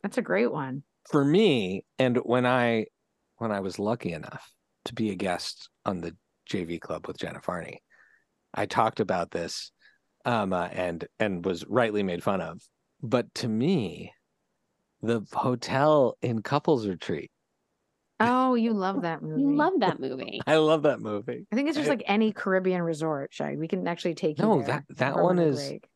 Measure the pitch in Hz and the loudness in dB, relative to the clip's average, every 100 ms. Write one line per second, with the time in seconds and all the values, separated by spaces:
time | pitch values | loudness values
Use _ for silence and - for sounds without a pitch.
0 | 202 226 180 190 233 151 135 131 - _ | -2 -2 0 2 2 0 -6 -8 -12 _
1 | - 151 139 170 220 131 95 95 - - | 0 2 6 6 6 4 0 -4 -8 0
2 | 131 117 - 123 123 127 120 113 107 _ | 2 2 2 2 4 4 4 2 -2 _
3 | _ _ _ _ 113 104 95 - 101 120 | _ _ _ _ -4 -2 -4 -4 -2 -2
4 | - 82 76 - - _ _ _ - 117 | -4 -8 -10 -16 -20 _ _ _ -12 -4
5 | 110 92 95 87 - - - _ - 92 | -4 -2 -4 -4 -6 -12 -18 _ -6 -6
6 | 85 - _ _ - 104 85 85 - 80 | -8 -12 _ _ -8 -6 -6 -8 -8 -10
7 | - - 87 85 - 90 82 - _ _ | -10 -10 -10 -8 -8 -8 -10 -16 _ _
8 | _ _ _ _ _ - 101 - 113 - | _ _ _ _ _ -6 -2 2 2 2
9 | 98 90 85 87 85 - - _ _ _ | 0 0 -2 -4 -6 -8 -12 _ _ _
10 | _ _ - 117 101 90 87 92 90 85 | _ _ -2 0 0 0 -2 -4 -4 -4
11 | - _ 110 90 85 85 82 117 113 104 | -10 _ -2 0 -2 -2 -2 0 2 0
12 | 98 87 107 98 82 82 _ _ _ _ | -2 -2 -2 -2 -4 -10 _ _ _ _
13 | 117 123 110 - 123 110 139 185 98 - | -2 0 0 -6 -2 0 2 2 -2 -8
14 | - _ _ _ _ _ _ _ _ _ | -16 _ _ _ _ _ _ _ _ _
15 | 110 117 101 - 131 123 - 135 151 151 | -2 -2 -2 -4 -2 -2 -2 2 6 6
16 | 123 - 123 113 - 143 - 143 107 87 | 4 2 -2 -2 0 0 2 2 2 -4
17 | - 82 - _ _ _ _ _ _ _ | -4 -6 -6 _ _ _ _ _ _ _
18 | _ _ 226 254 262 247 226 220 185 196 | _ _ 2 4 2 2 2 0 -2 -2
19 | 170 160 156 156 277 285 302 381 190 - | -4 -6 -6 -2 2 2 2 2 2 0
20 | 131 131 - 117 - 156 156 160 147 123 | -6 -8 -8 -8 2 4 6 4 4 0
21 | 110 104 131 123 190 214 285 294 294 262 | -4 -6 -6 -10 -4 -2 0 0 0 0
22 | - 202 220 - - 190 185 180 170 156 | 0 2 2 0 0 0 2 0 0 -2
23 | 160 147 139 - 147 143 165 185 180 170 | -2 -4 -6 -6 -6 -4 -4 -2 -2 -2
24 | 180 160 170 151 214 180 117 143 - - | -4 -2 -2 2 4 4 2 -4 -6 -4
25 | 131 139 175 185 160 135 139 - _ | -2 2 4 4 4 2 -4 -12 _